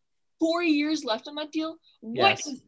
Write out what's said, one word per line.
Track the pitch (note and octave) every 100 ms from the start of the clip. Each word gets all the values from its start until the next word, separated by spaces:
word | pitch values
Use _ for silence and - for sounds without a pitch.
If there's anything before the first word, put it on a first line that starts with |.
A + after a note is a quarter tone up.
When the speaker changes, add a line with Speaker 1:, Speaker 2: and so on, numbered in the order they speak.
| _ _ _ -
Speaker 1:
four | D#4+ E4+
years | F4 D4 D4 D#4
left | C4 A3 -
on | D4
that | D4+
deal. | D#4 D#4+ D#4+ _ _
What | A3 A#3
Speaker 2:
Yes. | G4 - D4+
Speaker 1:
is, | B3+